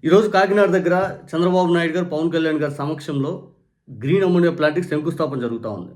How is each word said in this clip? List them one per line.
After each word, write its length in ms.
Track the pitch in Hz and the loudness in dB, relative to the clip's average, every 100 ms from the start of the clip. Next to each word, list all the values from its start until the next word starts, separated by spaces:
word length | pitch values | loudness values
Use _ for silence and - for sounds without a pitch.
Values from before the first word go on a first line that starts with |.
ఈరోజు 260 | 160 185 214 | 6 4 4
కాకినాడ 400 | 190 196 208 196 | 2 2 4 4
దగ్గర 480 | 180 170 180 190 - - 165 | 2 2 0 -2 -6 -8 -2
చంద్రబాబు 380 | 175 185 180 | 2 2 2
నాయుడు 200 | 170 165 | 2 0
గారు, 120 | 165 175 | -2 -4
పవన్ 260 | 156 165 | -2 -2
కళ్యాణ్ 260 | 165 160 156 | 0 0 0
గారి 160 | 147 | -4
సమక్షంలో 720 | 139 143 156 - 143 135 180 - _ _ _ _ | -4 -6 -6 -6 -4 -4 -6 -14 _ _ _ _
గ్రీన్ 320 | 113 127 185 | -10 0 2
అమ్మోనియా 280 | 185 175 170 | 4 4 2
ప్లాంట్‌కి 360 | - 151 156 175 | 2 0 0 -2
శంకుస్థాపన 520 | 151 151 - 151 135 | -4 -4 -4 -4 -2
జరుగుతా 300 | 120 113 110 | -4 -6 -6
ఉంది. 220 | 98 87 | -10 -12